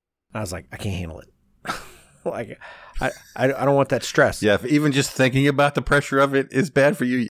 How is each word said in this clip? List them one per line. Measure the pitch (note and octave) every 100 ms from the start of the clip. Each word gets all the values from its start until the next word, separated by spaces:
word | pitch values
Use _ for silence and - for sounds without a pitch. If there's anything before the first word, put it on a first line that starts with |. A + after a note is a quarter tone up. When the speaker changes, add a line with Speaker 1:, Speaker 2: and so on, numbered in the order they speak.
| _ _ _
Speaker 1:
And | A2+
I |
was | G2+
like, | E2+ E2
"I | -
can't | G#2 F2
handle | F2 D#2+
it." | - _ _ _
<laughs> | - - - - _ _ -
Like, | G#2+ A2+ - - - - -
I, | C#3 - - -
I, | B2+
I | C3+ C3
don't |
want | C#3 C3+
that | B2
stress. | - - C3 -
Speaker 2:
Yeah, | G#2
if | G2+
even | B2 D3 D3+
just | C3+ C3+
thinking | - C3 C3 C#3
about | C3+ C#3+
the | -
pressure | C#3+ C#3+ C#3 C3+
of | C#3
it | C3+ C3
is | - F3+
bad | C#3+ C#3 -
for |
you, | B2+ B2+ A2+